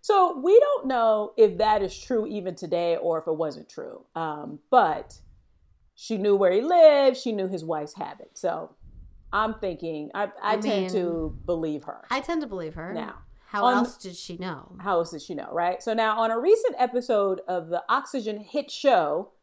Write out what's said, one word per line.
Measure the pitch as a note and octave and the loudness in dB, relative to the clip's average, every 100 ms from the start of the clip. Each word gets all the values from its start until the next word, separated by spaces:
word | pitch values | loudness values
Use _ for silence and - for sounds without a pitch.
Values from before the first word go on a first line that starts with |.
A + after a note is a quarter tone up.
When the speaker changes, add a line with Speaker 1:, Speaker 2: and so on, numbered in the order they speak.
Speaker 1:
So | - G#4 F4+ C#4 | 2 2 2 2
we | D4 G#4+ | 6 8
don't | D5 C#5+ C4 | 8 0 0
know | B3 A3+ G#3+ G#3 - | 0 2 2 -2 4
if | G#3+ F3 | 4 6
that | G#3+ G#3+ | 2 2
is | F#3+ - | 0 -8
true | - A#3+ G#3+ | -4 -2 -2
even | G#3 F#3 E3+ | -6 -8 -8
today | E3+ E3+ E3+ E3+ | -4 -2 0 0
or | E3+ D#3+ | 0 -2
if | D#3+ | -2
it | D#3+ | -2
wasn't | D#3+ C#3+ - | -4 -6 -16
true. | - - - _ E3 | -14 -14 -16 _ -8
Um, | D#3+ D3+ D3 D3+ _ | -8 -8 -12 -14 _
but | B3+ F#3+ D3+ - - - - _ _ _ _ _ _ | 4 4 0 -8 -20 -20 -20 _ _ _ _ _ _
she | - A3 | -8 -2
knew | G3+ G3 | 2 4
where | F#3+ | 4
he | F#3+ | 4
lived. | C#4 F4 D#4+ C#4+ C4+ B3+ | 4 10 10 10 4 2
She | B3 | -4
knew | G#3 F#3+ | -4 -4
his | F#3+ | -6
wife's | D#3+ D#3+ D3+ - | -6 -6 -6 -10
habit. | D#3 D3 - | -14 -14 -20
So | - F3+ D#3+ E3 _ - - - - - | -6 -4 -4 -8 _ -20 -20 -20 -20 -6
I'm | G3 A3 A3 | -2 -2 -4
thinking, | G3 D#3+ E3 D#3 D3+ | -6 -6 -8 -8 -8
I, | - G3+ - | -6 -6 -4
I | G#3 | -2
Speaker 2:
I | G#3 | -2
Speaker 1:
tend | G#3+ G#3 | 0 -2
Speaker 2:
mean, | F#3 | -2
Speaker 1:
to | F3+ F3 E3 D#3+ - - | -2 -2 -2 -4 -8 -6
believe | E3+ D#3+ D3+ - | -4 -2 -6 -10
her. | - - | -16 -8
Speaker 2:
I | C4 | -6
tend | C4+ E4 | -4 -4
to | C#4+ | -4
believe | F#3+ D#3+ E3 | -8 -10 -10
her. | E3 | -10
Speaker 1:
Now, | A3 - - - - _ | -8 -10 -14 -20 -20 _
Speaker 2:
How | G#3 A#3 | 0 2
Speaker 1:
on | B3 | 2
Speaker 2:
else | A#3+ - | 0 -6
did | F#3+ F3 | -16 -16
she | - F3+ | -14 -10
know? | F#3 D3 - F3+ | -10 -10 -16 -12
Speaker 1:
How | F#3+ F3 | -2 0
else | E3 | -2
did | D#3+ | -8
she | - D#3 | -12 -12
know, | - | -6
right? | E3+ F3 F#3 | -2 -2 -2
So | - | -4
now | A3 A3 G#3+ | 0 0 0
on | A3+ | 0
a | A3+ | 0
recent | D4 A4 A#4+ - | 4 4 2 0
episode | B3 B3 B3 G#3+ G3 F#3 - | -2 -2 0 0 2 -2 -4
of | F3+ E3 | -6 -4
the | E3+ - | -6 0
Oxygen | B3 C#4 C#4 G#3+ G#3 | -2 -2 -8 -6 -8
hit | G#3+ D4 C#4+ | -6 -6 -6
show | - C#4+ A3 D3+ D3+ G#3 _ | -2 2 4 2 -2 -6 _